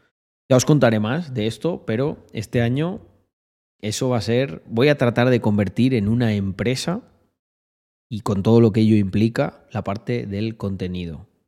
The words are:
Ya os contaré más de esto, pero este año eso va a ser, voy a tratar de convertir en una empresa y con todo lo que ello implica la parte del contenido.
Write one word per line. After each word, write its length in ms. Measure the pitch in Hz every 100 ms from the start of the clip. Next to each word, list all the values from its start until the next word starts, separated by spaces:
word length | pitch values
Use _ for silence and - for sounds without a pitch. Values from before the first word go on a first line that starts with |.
| _ _ _ _ _
Ya 80 | 127
os 80 | -
contaré 340 | 151 127 110
más 340 | 107 139 170
de 140 | 123 107
esto, 380 | 113 165 180 -
pero 400 | 110 143 - -
este 280 | 113 107 127
año 400 | 117 131 160 214 - _ _ _ _ _ _ _
eso 280 | 107 - 131
va 80 | 123
a 40 |
ser, 420 | 101 117 135 156 -
voy 200 | 110 143
a 100 | 143
tratar 320 | 120 117 123
de 120 | 120
convertir 520 | 113 104 98 - 127
en 140 | 131 101
una 260 | 117 117
empresa 680 | 104 98 92 104 131 - 190 - _ _ _ _ _ _ _ _ _ _
y 120 | 107
con 220 | - 101
todo 180 | 98 117
lo 100 | 117
que 100 | 104
ello 140 | 110 110
implica 720 | 98 101 113 113 151 - _
la 120 | 110
parte 420 | 98 101 - 120 120
del 320 | 98 110 110
contenido. 680 | 101 95 92 90 87 73 - _